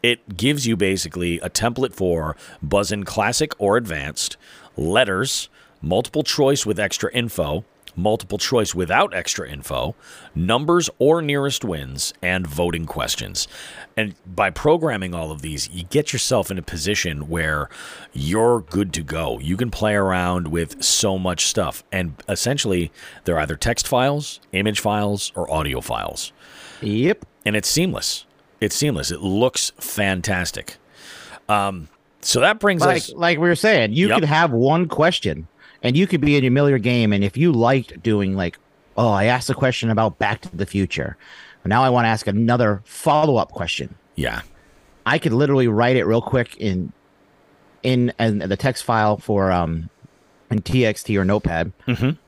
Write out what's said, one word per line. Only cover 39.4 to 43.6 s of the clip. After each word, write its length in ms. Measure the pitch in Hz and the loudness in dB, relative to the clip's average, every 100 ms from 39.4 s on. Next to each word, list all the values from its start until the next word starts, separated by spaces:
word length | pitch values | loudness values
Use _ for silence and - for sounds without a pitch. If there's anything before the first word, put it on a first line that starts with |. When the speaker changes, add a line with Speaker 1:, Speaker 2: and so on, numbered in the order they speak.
| 120 | 0
Speaker 2:
a 40 | |
question 360 | 131 131 120 117 | 0 0 0 0
about 300 | 110 110 - | 2 2 0
Back 220 | 104 110 | -2 -2
to 140 | - - | -8 -8
the 100 | 101 | -4
Future. 500 | 101 92 - - 78 - - - - - | -2 -2 -2 -6 -10 -20 -20 -20 -10 0
Now 180 | 110 | 4
I 60 | 131 | 4
wanna 200 | 123 117 | 4 4
ask 180 | 110 - | 2 0
another 540 | 101 113 120 113 101 | 0 2 4 4 2
follow-up 680 | - - - 151 156 123 - | -4 -4 2 4 4 2 0
question." 420 | - | -4